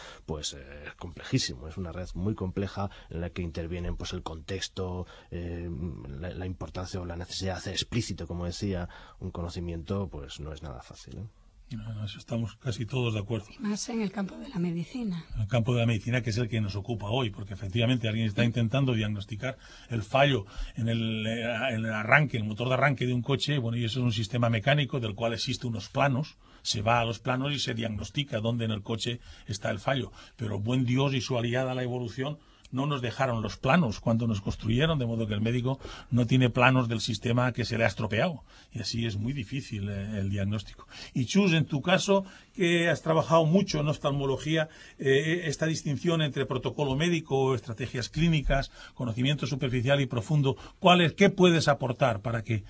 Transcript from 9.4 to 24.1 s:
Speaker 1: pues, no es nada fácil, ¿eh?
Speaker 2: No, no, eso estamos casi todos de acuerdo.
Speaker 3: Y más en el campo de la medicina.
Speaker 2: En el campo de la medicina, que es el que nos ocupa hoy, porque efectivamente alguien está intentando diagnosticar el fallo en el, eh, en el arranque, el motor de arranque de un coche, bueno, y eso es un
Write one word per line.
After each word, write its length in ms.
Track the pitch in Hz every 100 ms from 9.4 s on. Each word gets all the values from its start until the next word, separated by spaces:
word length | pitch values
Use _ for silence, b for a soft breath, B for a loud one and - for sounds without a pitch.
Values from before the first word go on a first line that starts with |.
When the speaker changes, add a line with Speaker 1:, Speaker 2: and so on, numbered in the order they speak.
| 85 92 85 82 78 101 90
Speaker 1:
pues, 320 | 76 69 -
no 140 | 73
es 100 | 73
nada 180 | 76 60
fácil, 360 | - - - 73
¿eh? 100 | 110 - - - -
Speaker 2:
No, 200 | 113 110
no, 140 | 107 104
eso 140 | -
estamos 360 | - 117 107 -
casi 280 | 131 117 110
todos 280 | 131 120 107
de 40 |
acuerdo. 280 | 101 113 - -
Speaker 3:
Y 20 |
más 300 | 208 208 -
en 120 | 226
el 100 | 202
campo 260 | 208 185 233
de 100 | 233
la 100 | 185
medicina. 640 | 175 170 165 254 220 170 - 117
Speaker 2:
En 60 |
el 60 | 101
campo 260 | 120 113
de 60 | 120
la 80 | 117
medicina, 340 | 110 117 123
que 80 | 117
es 80 | 107
el 100 | 120
que 140 | 113
nos 140 | 104 98
ocupa 320 | 95 110 101
hoy, 220 | 123 113
porque 220 | 98 101
efectivamente 540 | 98 101 117 117 127 113
alguien 200 | 110 110
está 160 | 98
intentando 500 | 120 120 113 131 131
diagnosticar 640 | 113 107 104 95 104 127 - B B B
el 140 | 117
fallo 420 | 98 131 143 123 98 B B -
en 120 | 113
el, 380 | 113 113 110 110
eh, 200 | 117 117 113 131
en 160 | 110 113
el 80 |
arranque, 440 | 107 110 143 139 117
el 60 |
motor 240 | 107 104 123
de 80 | 127
arranque 320 | 143 127 123
de 60 |
un 100 | 123
coche, 340 | 117 131 - 147
bueno, 200 | 117 117
y 80 | 117
eso 140 | 131
es 60 |
un 80 | 123